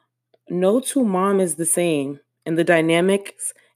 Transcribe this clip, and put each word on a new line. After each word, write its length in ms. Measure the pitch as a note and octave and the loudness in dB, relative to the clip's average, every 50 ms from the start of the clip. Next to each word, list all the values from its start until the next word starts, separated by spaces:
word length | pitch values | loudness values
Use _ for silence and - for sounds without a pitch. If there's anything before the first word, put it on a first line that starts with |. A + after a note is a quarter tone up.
| _ _ _ _ _ _ _ _ _ - | _ _ _ _ _ _ _ _ _ -8
No 320 | F3 F3+ F#3 F#3+ G#3+ C4 | -4 0 2 2 2 2
two 240 | C4 - - C#4 B3 | -2 -2 -2 0 0
mom 360 | G#3 F#3 F3+ F#3+ G3+ G3+ F#3+ | 0 0 0 0 0 2 0
is 160 | F#3+ F3 D3+ | 0 -2 -2
the 100 | - E3 | -4 -4
same, 540 | D#3 - F3+ F3 E3+ D#3 C#3+ C#3 C#3 C#3+ C#3+ _ _ _ _ _ | -2 -2 0 0 0 0 -2 -2 -4 -8 -12 _ _ _ _ _
and 120 | D#3 E3 E3 | -4 -2 -2
the 60 | E3+ | 2
dynamics 880 | E3+ F3 E3 D#3+ E3 E3 E3+ F3 F#3+ G3 G3 G3 - - _ - - - _ _ _ _ | 2 2 2 4 2 2 2 2 2 2 0 -2 -8 -14 _ -12 -14 -14 _ _ _ _